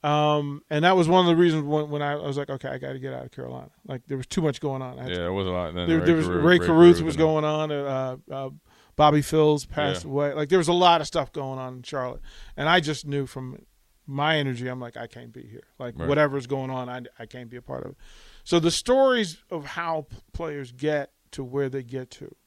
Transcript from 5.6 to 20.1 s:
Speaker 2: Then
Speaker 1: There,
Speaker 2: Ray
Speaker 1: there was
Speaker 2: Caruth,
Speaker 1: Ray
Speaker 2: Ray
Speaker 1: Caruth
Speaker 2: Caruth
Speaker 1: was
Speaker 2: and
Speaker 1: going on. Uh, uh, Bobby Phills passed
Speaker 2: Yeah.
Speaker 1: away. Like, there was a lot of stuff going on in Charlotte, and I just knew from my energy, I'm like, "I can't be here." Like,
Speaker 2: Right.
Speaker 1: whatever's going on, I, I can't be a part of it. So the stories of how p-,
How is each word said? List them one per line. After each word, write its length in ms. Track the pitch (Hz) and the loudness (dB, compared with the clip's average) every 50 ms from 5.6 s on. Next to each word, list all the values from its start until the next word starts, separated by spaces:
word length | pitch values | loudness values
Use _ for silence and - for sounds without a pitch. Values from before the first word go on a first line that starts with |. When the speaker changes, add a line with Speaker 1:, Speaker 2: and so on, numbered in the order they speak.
| 90 80 82 | -4 -4 -4
Speaker 2:
Then 140 | 87 87 170 | -4 0 0
Speaker 1:
There, 100 | 165 165 | 0 2
Speaker 2:
Ray 80 | 170 | 4
Speaker 1:
there 80 | - 170 | 4 4
was 120 | 160 156 | 4 2
Speaker 2:
Caruth, 180 | 87 87 87 - | 0 0 2 4
Speaker 1:
Ray 140 | 170 180 180 | 4 4 4
Speaker 2:
Ray 0 | |
Speaker 1:
Caruth 100 | - - | 4 4
Speaker 2:
Caruth 340 | 165 160 170 175 175 170 | 8 10 10 10 10 8
Speaker 1:
was 120 | 160 160 156 | 4 -2 0
Speaker 2:
and 20 | 143 | 2
Speaker 1:
going 260 | 160 156 156 156 151 | 2 2 2 2 0
on. 280 | 151 151 151 156 151 | 0 0 -2 -2 -4
Uh, 440 | 147 143 139 139 135 131 131 131 127 131 _ - | -4 -4 -4 -4 -4 -4 -4 -6 -8 -12 _ -14
uh, 200 | 139 135 135 135 143 151 _ _ _ _ _ _ _ | -10 -10 -10 -10 -12 -16 _ _ _ _ _ _ _
Bobby 260 | - 151 151 151 151 | 4 6 6 6 4
Phills 460 | 143 - - 156 156 151 151 143 131 | 2 2 2 4 4 4 4 2 -2
passed 380 | - - 147 147 143 - 90 87 | -8 -4 -2 -2 -2 -2 -4 -6
Speaker 2:
Yeah. 60 | 151 | -4
Speaker 1:
away. 220 | 135 139 147 143 139 | -2 -2 -2 -2 -2
Like, 140 | 151 151 135 | -4 -2 2
there 100 | 180 185 | 2 2
was 100 | 170 151 | 4 4
a 40 | |
lot 280 | 175 175 180 175 170 165 | 2 6 6 6 6 4
of 60 | 147 - | 2 -2
stuff 240 | - 170 139 - | -4 -4 -4 -4
going 260 | _ 156 139 135 131 131 | _ -10 -8 -8 -8 -8
on 160 | 131 127 127 127 | -10 -12 -12 -14
in 40 | |
Charlotte, 380 | 120 - - 135 127 127 123 - - - - - - - - | -14 -10 -8 -6 -6 -6 -8 -12 -16 -16 -18 -18 -20 -18 -10
and 120 | - 143 156 | -4 0 4
I 100 | 170 185 | 4 4
just 240 | 156 147 151 139 - | 2 0 -6 -6 -6
knew 220 | 143 139 143 135 | -6 -4 -4 -4
from 320 | 123 - 135 131 127 127 - _ _ _ _ _ _ _ _ _ | -6 -8 -12 -12 -12 -14 -16 _ _ _ _ _ _ _ _ _
my 300 | - 135 139 143 156 160 | -10 -4 -2 0 2 2
energy, 320 | 151 143 135 127 117 123 127 | 2 0 -2 -4 -4 -6 -8
I'm 100 | 127 127 | -8 -8
like, 180 | 123 120 - | -12 -12 -12
"I 120 | 117 117 113 | -14 -14 -14
can't 240 | - 120 123 120 | -14 -18 -18 -18
be 100 | 110 127 | -18 -20
here." 220 | 123 113 107 - - _ _ _ | -20 -18 -20 -20 -20 _ _ _
Like, 180 | 127 123 113 - | -12 -12 -8 -6
Speaker 2:
Right. 100 | - 139 | -2 0
Speaker 1:
whatever's 380 | 143 147 151 143 135 139 123 | 2 2 2 2 0 -6 -6
going 240 | 120 139 135 131 131 | -6 -6 -6 -6 -6
on, 180 | 131 127 127 123 | -8 -8 -8 -8
I, 140 | 123 127 123 117 _ _ | -10 -12 -12 -16 _ _
I 80 | 117 | -18
can't 240 | 110 - 127 123 113 | -16 -16 -18 -16 -16
be 60 | 120 | -16
a 60 | 123 | -18
part 220 | 120 - 135 127 - | _ -12 -12 -10 -10
of 60 | - | -12
it. 60 | 139 _ - - - - - - - - - | -14 _ -20 -20 -20 -20 -20 -20 -20 -20 -6
So 160 | - 180 175 | 0 0 2
the 100 | 156 170 | 2 2
stories 680 | 156 - - - 247 269 269 262 254 240 214 170 156 - _ _ | 0 -2 0 2 4 4 6 4 4 2 0 -2 -6 -16 _ _
of 160 | 185 165 143 | -10 -10 -10
how 400 | 143 - 175 170 165 165 156 147 | -10 -10 -8 -6 -4 -6 -6 -6
p-, 100 | _ | _